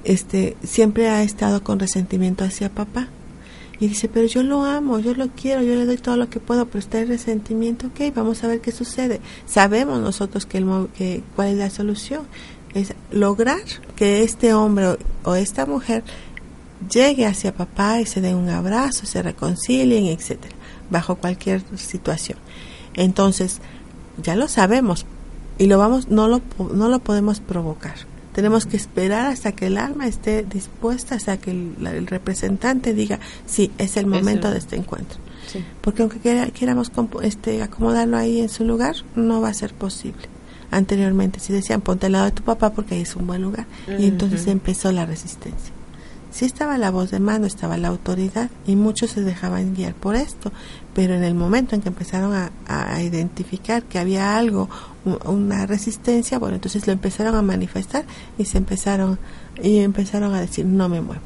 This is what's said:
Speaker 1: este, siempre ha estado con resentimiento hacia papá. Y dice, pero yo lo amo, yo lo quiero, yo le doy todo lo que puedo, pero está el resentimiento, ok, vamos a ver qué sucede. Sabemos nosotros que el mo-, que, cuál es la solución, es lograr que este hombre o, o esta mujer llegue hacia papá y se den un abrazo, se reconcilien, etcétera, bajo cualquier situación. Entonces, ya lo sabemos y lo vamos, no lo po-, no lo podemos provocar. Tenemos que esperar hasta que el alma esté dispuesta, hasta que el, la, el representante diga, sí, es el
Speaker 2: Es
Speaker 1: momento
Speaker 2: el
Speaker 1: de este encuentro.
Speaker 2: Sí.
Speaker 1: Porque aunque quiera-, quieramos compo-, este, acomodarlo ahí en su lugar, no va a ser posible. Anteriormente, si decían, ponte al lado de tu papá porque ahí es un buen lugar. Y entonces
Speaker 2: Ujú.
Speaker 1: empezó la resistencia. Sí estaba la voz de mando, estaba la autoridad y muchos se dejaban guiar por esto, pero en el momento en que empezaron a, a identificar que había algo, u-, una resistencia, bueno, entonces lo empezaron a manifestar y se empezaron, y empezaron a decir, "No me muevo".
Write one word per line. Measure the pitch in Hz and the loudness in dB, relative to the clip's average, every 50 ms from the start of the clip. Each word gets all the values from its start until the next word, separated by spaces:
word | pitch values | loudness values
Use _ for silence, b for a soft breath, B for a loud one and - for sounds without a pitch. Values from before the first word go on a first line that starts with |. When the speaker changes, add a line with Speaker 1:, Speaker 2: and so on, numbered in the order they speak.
| - | 2
Speaker 1:
este, | - 190 185 - - - 190 185 180 - - - | 2 2 2 2 0 0 0 0 0 -2 -6 -10
siempre | - - - 226 214 208 226 226 226 | -4 4 4 4 4 6 4 2 4
ha | 220 214 | 4 4
estado | 214 208 208 - 214 208 202 202 196 | 2 2 0 0 0 2 2 0 0
con | - 208 196 | 0 0 0
resentimiento | 196 185 - 190 185 185 - 185 185 185 180 - 190 | 0 0 0 0 -2 0 0 2 2 2 2 0 0
hacia | 190 190 - 202 196 | -2 -2 -2 -4 -4
papá. | 196 - 208 208 - 240 254 - - - - - - B B B B B B B B B | -4 -4 -6 -4 -4 -6 -6 -6 -8 -18 -18 -18 -18 B B B B B B B B B
Y | 214 208 | 0 0
dice, | 208 208 - 220 | 0 0 -2 0
pero | - 233 226 | 2 4 4
yo | 226 - 247 | 4 4 2
lo | 254 269 285 285 277 | 2 4 2 2 2
amo, | 277 285 294 294 277 247 220 | 2 0 0 0 0 0 2
yo | 214 233 247 | 2 0 0
lo | 254 269 254 | 0 -2 -4
quiero, | - - - 262 269 262 | -4 -4 -2 0 2 2
yo | 247 240 240 | 4 4 4
le | 240 240 | 2 2
doy | 240 247 247 | 2 0 0
todo | - 247 240 240 | 0 0 2 2
lo | 247 240 | 0 0
que | - 233 | -4 -8
puedo, | - - 233 240 240 | -2 0 2 2 2
pero | 240 - 202 | 0 -2 -6
está | 202 - - 220 | -6 -2 -2 -2
el | 226 233 | 0 0
resentimiento, | 240 233 - - 226 214 208 - 220 226 226 233 233 233 - 254 | -2 -2 -2 -2 -2 -2 -2 -2 -2 -2 0 0 -2 -2 -6 -8
ok, | - - - 294 285 | -4 -2 -2 -2 0
vamos | 233 220 220 233 220 - | 0 0 0 0 0 0
a | 233 | -2
ver | 233 233 | -2 0
qué | 233 - | -2 -4
sucede. | 226 - 240 - - - 254 254 220 - B B B B B | -4 -4 -6 -6 -4 -2 0 0 -2 -2 B B B B B
Sabemos | B - 208 196 202 202 226 262 285 269 240 | B 4 6 6 6 6 2 2 2 0 0
nosotros | 220 208 190 - 202 190 - 202 - - | 0 0 0 -2 -4 -4 -4 -6 -6 -4
que | - 190 | -2 0
el | 190 | 0
mo-, | 190 190 190 190 - - - | 2 2 0 0 -2 -4 -4
que, | 190 185 180 - - - - | -4 -4 -4 -4 -6 -6 -2
cuál | - 196 202 | 0 0 2
es | 202 202 | 2 0
la | 202 196 | 0 -2
solución, | 190 - 208 208 208 208 - - 269 302 302 285 B B B B B B B B - | -2 -2 -2 -2 -2 -4 -4 -6 -6 -8 -8 -10 B B B B B B B B -4
es | 196 196 196 208 - - - | -4 -2 -2 -6 -12 -12 -4
lograr | - 208 202 196 202 196 226 240 285 370 415 - - - - - - | 2 2 4 4 4 4 2 2 2 0 -2 -8 -14 -14 -14 -16 0
que | - 214 202 202 202 220 | 2 4 4 6 6 4
este | 220 - - - 233 220 | 4 2 4 4 6 6
hombre | 214 214 214 208 202 190 185 | 6 6 6 4 4 4 4
o, | 180 - - - - - - | 2 2 0 -2 -2 0 0
o | - 180 | 0 2
esta | 185 196 196 - - 269 269 | 2 0 0 0 -2 -2 0
mujer | 285 269 240 - 233 226 226 B B B B B B B - - - - - - - - 190 185 | -2 -4 0 0 -2 -2 -2 B B B B B B B -16 -16 -18 -20 -20 -20 -16 -14 -10 0
llegue | - 226 254 285 294 262 240 214 | 4 6 6 6 6 4 2 2
hacia | 196 196 - 196 190 | 2 0 -2 -4 -2
papá | - 180 180 - - 202 208 220 233 | -2 -6 -6 0 0 2 2 4 2
y | 226 214 | 0 0
se | - 196 | 0 0
den | 185 185 185 | 0 2 2
un | 180 180 175 | 2 2 2
abrazo, | 170 175 175 185 202 233 262 277 254 - - | 0 0 0 0 2 2 2 0 -2 -4 -6
se | 196 - 180 | -4 -4 -2
reconcilien, | 175 - - - - - 180 170 - - 247 262 262 254 240 220 202 180 | -2 -2 -4 -2 -2 -2 0 -2 0 2 2 4 6 6 6 6 4 2
etcétera, | 160 165 - - - - - - B B B B B B B B | 0 -2 -4 -8 -8 -8 -8 -16 B B B B B B B B
bajo | 180 170 165 - 180 | 0 0 0 0 -4
cualquier | 180 - 175 185 180 - 196 190 190 185 - 214 190 | -2 -2 -4 -4 -2 -2 0 0 0 -2 -6 -10 -10
situación. | - - - 185 - - 156 160 - - - - - B B B B B B B B B B | -10 -8 -8 -6 -2 -2 -2 -2 -4 -8 -10 -10 -12 B B B B B B B B B B
Entonces, | - 180 185 185 - 196 196 190 - 185 185 - - B B B B B B B - - - - - | 2 4 4 6 6 6 4 4 2 0 -4 -4 -8 B B B B B B B -18 -18 -16 -12 -8
ya | 156 - 165 | -4 0 0
lo | 202 277 302 | 2 0 2
sabemos | - - 196 185 220 262 262 214 175 160 - - - - - - - - - - - - | 4 4 6 6 6 4 4 4 2 0 -2 -8 -14 -14 -14 -14 -14 -14 -14 -14 0 4
y | 190 196 | 6 8
lo | 196 196 | 8 8
vamos, | 202 220 247 262 254 - | 8 6 4 2 2 4
no | 202 214 214 220 | 4 4 6 6
lo | 233 247 | 4 2
po-, | 240 - - - 190 175 - | 2 -2 -6 -6 -4 -2 2
no | 190 214 226 | 2 4 4
lo | 254 254 | 4 2
podemos | 247 - 208 208 202 208 208 208 | 2 2 2 2 4 2 0 -2
provocar. | - - 190 180 165 160 156 - - 156 156 - - - - - - - - | -4 -6 -4 -2 -2 -4 -6 -6 -10 -12 -12 -14 -16 -18 -18 -18 -18 -8 -2
Tenemos | - 196 214 214 226 220 - | 0 2 4 4 4 2 2
que | - 202 | -2 -4
esperar | - - - - 185 190 202 214 240 | -4 -2 -2 0 2 2 2 2 2
hasta | 285 262 254 - 214 196 | 0 0 0 -2 -4 -2
que | - - | -2 0
el | 185 190 202 | 0 0 0
alma | 226 269 285 294 277 | 0 -2 -4 -2 -2
esté | 240 208 - - 214 214 220 214 | -2 -2 -2 -2 0 0 0 -2
dispuesta, | 190 196 202 190 - - - - 233 240 247 254 - 277 | -2 -6 -6 -8 -8 -14 -4 -2 -2 -2 -2 -4 -6 -6
hasta | 220 - - 196 190 | -4 -2 -2 -4 -4
que | - 190 | -4 -4
el, | 180 180 175 170 156 - | -4 -4 -4 -6 -8 -6
la, | - - - | -6 -6 -4
el | 160 175 | -4 -4
representante | 180 185 185 - - 190 - - 190 196 196 - 240 262 254 254 240 220 | -4 -6 -4 -4 -4 -4 -2 0 -2 -2 0 2 0 0 2 0 0 0
diga, | 214 214 208 202 202 B B B B B - | 0 0 0 -2 -4 B B B B B -6
sí, | - - 202 190 - - | 2 2 2 2 2 -2
es | 196 190 - 214 | -4 -2 0 0
el | 202 | 2
Speaker 2:
Es | 196 | 2
Speaker 1:
momento | 190 185 190 202 208 208 170 208 | 2 4 4 2 2 2 2 2
Speaker 2:
el | - | 0
Speaker 1:
de | - | 0
este | - - - | -2 -4 -4
encuentro. | - 180 - - - - - - - - B B B B B | -6 -4 -4 -6 -8 -8 -10 -12 -14 -14 B B B B B
Speaker 2:
Sí. | B 196 175 B B B | B -10 -10 B B B
Speaker 1:
Porque | - 220 208 - 233 | -2 -2 2 2 2
aunque | 220 - 233 | 0 0 0
quiera-, | - 240 240 247 247 254 | 0 2 2 4 2 0
quieramos | - - 254 247 247 247 240 240 | -2 -2 0 2 2 2 0 0
compo-, | - - 240 226 - - - | 0 -2 -2 -2 -2 -2 -2
este, | 208 208 - - 226 220 220 220 | -2 -2 -2 -2 -2 -2 0 -2
acomodarlo | 208 - - 226 226 233 233 233 233 233 | -4 -2 0 2 4 4 4 4 4 2
ahí | 233 226 226 233 233 | 2 2 2 2 2
en | 233 220 | 0 0
su | - - 226 | 0 0 0
lugar, | 226 233 226 240 277 330 370 - - - | 2 2 2 2 0 0 -4 -10 -8 -2
no | 233 233 226 226 226 | 0 2 2 2 2
va | 220 220 | 2 0
a | 208 | -2
ser | - - 202 - | -2 -6 -8 -6
posible. | - - 190 - - - - - - - - - - B B B B B B | -6 -6 -6 -6 -6 -10 -10 -10 -10 -14 -16 -16 -18 B B B B B B
Anteriormente, | - 190 196 190 202 196 196 190 190 190 190 185 190 - | 2 2 2 2 2 2 2 4 4 2 2 2 0 -4
si | - - | -4 -2
decían, | 196 202 196 - 226 208 | -2 -2 0 0 0 0
ponte | 190 - 185 185 - 190 | 2 0 0 2 2 2
al | |
lado | 190 190 190 | 4 4 4
de | 202 | 2
tu | 202 - - | 0 0 0
papá | - 226 - - 214 214 | 0 2 4 2 2 2
porque | - 208 - 185 | 0 -4 -4 -4
ahí | 175 | -4
es | 175 165 - | -4 -4 -4
un | 180 180 | -4 -4
buen | 175 180 180 | -4 -2 -2
lugar. | 190 190 208 226 233 - B B B B 196 196 | -2 -2 -4 -4 -8 -10 B B B B 0 4
Y | 202 | 4
entonces | 196 196 180 196 196 185 165 175 | 4 4 4 2 2 2 0 2
Speaker 2:
Ujú. | 196 | 2
Speaker 1:
empezó | 196 190 - - 185 - - 196 | 2 2 2 0 -2 0 2 2
la | 190 180 170 160 | 2 2 0 -2
resistencia. | 160 160 - 175 - - - - 240 - - - - - - - B B B B B B B B | -4 -8 -8 -12 -14 -12 -12 -8 -8 -8 -8 -8 -12 -14 -16 -16 B B B B B B B B
Sí | - - 247 | -6 -2 -2
estaba | 254 - - 302 294 285 262 | -2 0 0 -2 0 2 2
la | 226 190 | 2 2
voz | 185 185 185 190 | 2 2 0 0
de | 196 190 | 0 2
mando, | 196 202 214 220 214 196 | 2 2 4 2 2 0
estaba | 190 - - 165 165 170 | -2 -2 -4 -2 -2 0
la | 175 175 | 0 0
autoridad | 175 175 - - 180 180 190 190 190 220 233 240 - - - - | -2 -2 -2 -2 0 0 0 0 0 -2 -2 -2 -6 -6 0 2
y | 196 | 4
muchos | 196 208 214 214 208 - 226 | 4 4 4 2 2 -2 -2
se | - 214 | 0 0
dejaban | 202 190 180 175 - 180 180 180 190 190 190 | 0 0 -2 -2 -4 -2 -2 0 -2 -2 -2
guiar | 185 185 175 180 | -2 -4 -4 -6
por | - - 196 208 | -4 -2 0 0
esto, | 240 285 - - - - 202 B B B B B B B B - | 0 0 -2 -6 -8 -10 -10 B B B B B B B B 0
pero | - 185 185 185 | 2 2 4 4
en | 180 180 | 2 2
el | 175 170 | 2 2
momento | 175 175 175 202 247 262 247 - | 2 2 4 4 4 2 2 0
en | 208 | -2
que | 202 190 | -2 -2
empezaron | 180 180 180 - - 185 190 202 202 | -6 -6 -8 -4 -2 -2 0 0 0
a, | 196 180 175 - - - - | 0 -2 -4 -8 -14 -8 -6
a | - 73 - - 120 - | -4 -4 -2 -2 -2 -2
identificar | 170 175 170 165 165 180 - - 185 - - 185 - - 226 233 233 | -2 -2 0 -2 -2 -2 -4 -6 -8 -6 -6 -8 -4 -2 -2 -2 -2
que | - - 185 | -2 -4 -2
había | 175 185 190 190 196 196 208 220 | 0 0 0 2 2 2 4 4
algo, | 233 233 208 190 190 190 B B B B B B - | 2 2 2 0 -2 -2 B B B B B B -2
u-, | 190 180 - - - | -2 -2 -2 0 0
una | 190 202 202 202 202 196 196 | 0 2 2 2 2 0 0
resistencia, | 196 202 208 208 226 214 - - - 240 240 233 - - 247 | 0 0 -2 -2 -4 -6 -2 0 2 2 2 2 2 -2 -2
bueno, | 226 196 190 | 0 -2 -2
entonces | 185 190 190 - 208 202 | -2 -4 -4 -4 -2 0
lo | - | 0
empezaron | 190 190 - 190 185 - 214 220 226 | 0 2 0 -2 -2 0 0 2 2
a | 214 | 2
manifestar | 208 196 190 185 185 185 - 185 190 - - 269 311 B B B B B B - | 2 2 2 0 -2 -2 -4 -6 -6 -2 -4 -4 -4 B B B B B B -4
y | 208 | -4
se | - - 190 | 0 2 2
empezaron, | 190 - 190 190 - 196 202 196 190 190 190 185 B B B B B B B - - | 2 2 -2 -2 0 0 2 2 2 2 0 0 B B B B B B B -2 2
y | - 214 208 | 4 6 6
empezaron | 202 202 196 202 202 190 - 208 208 202 196 | 6 4 2 2 0 0 0 -2 0 0 0
a | 190 | 0
decir, | 175 180 - - - | -2 -2 -4 -2 0
"No | 190 185 190 185 180 | 2 4 4 4 2
me | 175 165 | 2 -2
muevo". | 160 - - 156 - | -2 -4 -6 -10 -10